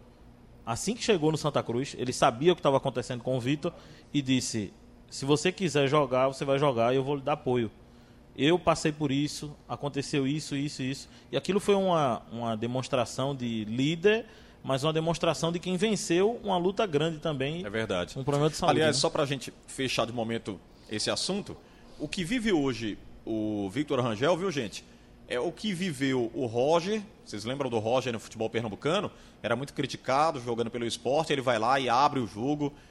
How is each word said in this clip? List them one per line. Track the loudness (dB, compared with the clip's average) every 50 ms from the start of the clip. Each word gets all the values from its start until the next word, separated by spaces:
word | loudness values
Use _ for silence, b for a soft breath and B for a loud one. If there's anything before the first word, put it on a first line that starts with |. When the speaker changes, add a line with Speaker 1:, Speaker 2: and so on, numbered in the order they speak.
| -20 -20 -20 -20 -20 -20 -20 -20 -20 -20 -20 -14 -6
Speaker 1:
assim | -4 -4 -4 -2 -2 -2
que | -2 2
chegou | 2 2 4 4 2
no | 2 2
Santa | 0 0 0 0
Cruz. | 0 0 -2 -2 -2 -4 -4 -6
Ele | -4 -4 0
sabia | 4 4 4 4 4 4 4 4
o |
que | 4
tava | 4 4 4 4
acontecendo | 2 0 -4 -4 -4 -4 -6 -6 -2
com | -2 -2 0
o |
Vitor | 0 0 0 0 -2 -6 -6 B B B B B B B -4
e | -2
disse, | 0 2 2 2 2 0 -2 -2 -4 -4 -8 -14 -20 -20 -20 -20 -20 -16
"Se | -12 -6 2
você | 2 2 4 4 0
quiser | 0 0 -2 0 2 4 2 4
jogar, | 4 4 2 4 2 2 2 2
você | 2 0 0
vai | 0 2 4
jogar | 4 2 4 4 4 4 4
e |
eu | 2 2
vou | 0 -2
lhe | -2
dar | 0 -2 -2
apoio. | -2 0 0 0 2 0 -2 -4 -10 B B B B B B B B B B -4 0
Eu | 2 4 4 4
passei | 4 2 2 2 2 -2
por | -2 0 -2 0
isso, | 0 0 0 -2 -4 -6 -10 -12 -14 -14 -12 -10
aconteceu | -10 -6 -6 -6 -4 -4 -4 -2 0 0 2 2
isso, | 0 -2 -4 -4 -4
isso, | -4 -4 -4 -4 -4 -6
isso." | -6 -6 -6 -10 -18 B B B B
E | -4 -4
aquilo | 0 2 0 0
foi | 4 4 2
uma, | 4 4 2 4 4 4 2 2 0 -4 -8
uma | -8 -6 -4 -2 -2
demonstração | -2 -2 -2 -2 -2 -2 0 0 0 0 0 -2 -4 -2 -2 -2
de | -4 -4 -4 -2 -2 -4
líder, | -4 -2 0 0 0 0 2 2 2 2 2 -2 B B B B B B B -4
mas | -2 -2 0 0
uma | 0 0
demonstração | 0 0 0 0 0 2 0 0 2 0 -2
de | -2 -2
quem | -2 -2 -2 0
venceu | 2 2 0 0 0 2 2 4 4 2 0 -2 -4
uma | -2 0 2
luta | 2 0 0 0 -2
grande | 0 2 0 0 0 -2 -2
também. | -4 -4 -2 -2 -2 -2 -4 -4 -6
Speaker 2:
É | -4
verdade. | -4 -2 -2 0 0 -2 -2 -2 -4 -6
Speaker 1:
Um | -2
problema | 0 2 2 2 2
de | 0
saúde, | 2 2 2 4 4
Speaker 2:
Aliás, | 4 4 2
Speaker 1:
né? | 2
Speaker 2:
só | 2 0
pra | 2 0 0
gente | 0 -2 -4 -6 -10 -14 -16 -18 -14
fechar | -6 -4 -4 -2 0 0 0
de | -2 0
momento | -4 -4 -2 -2 -4 -4 -6 -10 -10 -10 -18 -20 -20 -14 -8
esse | -6 -4 -2 -2
assunto, | -2 -2 -2 -2 -4 -4 -4 -8 -12 -16 B B B B B B -14 -10
o | -8 -8
que | -4 -4 -4
vive | -2 -2 0 0 2 2
hoje | 2 2 2 0 -2 -4 -6 -6 -8 -12 -18 -20 -14 -8
o | -4 -4 -2 -2 -2 -2 -2 -2 -2
Victor | -2 -4 -2 -2 0 0
Rangel, | 0 0 0 0 2 2 2 2
viu, | 0 -2
gente? | -2 -2 -4 -6 -6 -10 -16 B B B B B B B -10 -6
É | -4 -4
o | -2 -4
que | -6 -4 -4 -4 -2
viveu | -2 -2 -4 -2 -2 0 0 2 2 0 -2 -2
o | -4 -4 -2
Roger. | 0 2 2 4 4 2 2 0 -4 -4 -4 -8 -16 -20 -18
Vocês | -12 -10 -8 -6
lembram | -6 -4 -4 -4 -2
do | 0 0
Roger | 0 2 2 2 0 0
no | -4 -6
futebol | -8 -10 -8 -4 -4 -2
pernambucano? | -2 -2 -4 -4 -6 -4 -2 0 0 0 -2 -4 B B B B B B -2
Era | -2 -2
muito | -2 -2 -8 -6
criticado, | -6 -4 -4 -4 -6 -2 0 2 4 4 2 2 -2
jogando | -4 -4 -2 -2 -2 -2
pelo | -2 -4 -4 -4
Sport. | -4 -4 -2 0 2 2 2 2
Ele | 0 0
vai | 2 2 2 2
lá | 4 4 2 2
e | 2 4
abre | 4 6 6 4 4 2
o | -2
jogo. | -4 -4 -4 -2 -2 0 0 -2 -4 -6 B B B